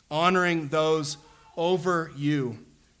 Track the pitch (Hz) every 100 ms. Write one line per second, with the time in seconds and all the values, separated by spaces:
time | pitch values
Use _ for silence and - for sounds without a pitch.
0 | _ 151 175 185 180 165 147 156 156 160
1 | 143 - - - - - 170 185 180 175
2 | 160 135 143 147 127 110 - - _ _